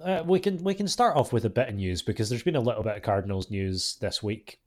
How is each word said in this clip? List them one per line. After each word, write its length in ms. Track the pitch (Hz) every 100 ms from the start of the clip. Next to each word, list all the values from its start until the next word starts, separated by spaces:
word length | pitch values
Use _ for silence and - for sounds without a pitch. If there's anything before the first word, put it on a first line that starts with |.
uh, 200 | 175 180 165
we 160 | 185
can, 200 | 202 180
we 120 | 190
can 160 | 196 202
start 260 | - 240 147
off 160 | 117
with 140 | 117 107
a 40 |
bit 200 | 120 127
of 60 | 98
news 260 | 92 90
because 260 | - 101 107
there's 160 | 120
been 140 | 175 151
a 20 |
little 240 | 120 107
bit 140 | 107 104
of 40 |
Cardinals 480 | - 101 98 95 92
news 460 | 101 95 92 - -
this 200 | 98 -
week, 380 | 104 110 - -